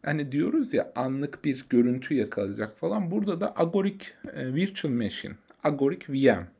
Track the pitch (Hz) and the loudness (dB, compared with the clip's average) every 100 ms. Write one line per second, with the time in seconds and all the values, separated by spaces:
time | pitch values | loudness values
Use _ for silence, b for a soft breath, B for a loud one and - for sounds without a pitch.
0 | - 151 139 139 196 311 262 - - - | -2 -2 -2 -2 0 0 0 0 -2 -2
1 | 131 135 139 - 151 131 - 120 123 127 | -4 -2 -6 -4 -4 -4 2 6 6 2
2 | - 139 104 - 98 104 107 - 165 208 | 0 0 0 -2 -4 -2 -6 -4 -2 0
3 | 175 202 202 170 214 - 170 196 196 196 | 0 0 0 -2 -4 0 2 2 0 -2
4 | - - - - 131 139 196 - 156 120 | -16 -16 -14 -8 -4 0 -2 -2 -2 0
5 | 104 - - - _ _ 151 143 139 160 | -2 -4 -10 -14 _ _ -2 2 0 0
6 | - 135 135 101 87 _ | -4 4 6 6 0 _